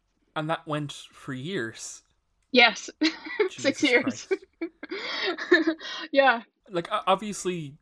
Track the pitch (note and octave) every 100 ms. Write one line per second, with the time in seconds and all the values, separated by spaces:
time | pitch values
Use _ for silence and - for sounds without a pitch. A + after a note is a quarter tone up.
0 | _ _ _ D#3 D#3 D#3+ D#3 D3+ D3 -
1 | - - - C3 D3+ F#3+ A2+ - - -
2 | _ _ _ _ _ B3 A#3 G3 - -
3 | D#4 - - - F#4 - - - C#4+ B3
4 | C4 - - F#4+ - _ E4+ - - G4+
5 | - - G4 - - E4 D#4+ D#4+ - -
6 | D#4+ C4+ C4+ A#3 - _ - F3 E3+ G#3
7 | - F#3+ G#3+ F#3 F3+ F3+ C#3+ D3+